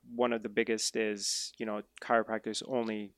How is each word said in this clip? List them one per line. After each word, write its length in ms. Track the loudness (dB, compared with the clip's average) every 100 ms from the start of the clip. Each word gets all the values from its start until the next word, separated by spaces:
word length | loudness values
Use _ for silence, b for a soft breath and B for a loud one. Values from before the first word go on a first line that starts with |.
| -8 2
one 180 | 2
of 100 | 2
the 60 | 0
biggest 460 | 0 0 0 0 0
is, 560 | 0 -2 -2 -4 -6 -6
you 80 | -4
know, 160 | -4 -8 -14
chiropractors 600 | 4 4 4 -2 -2 -6 -2
only 460 | -2 0 -4 -8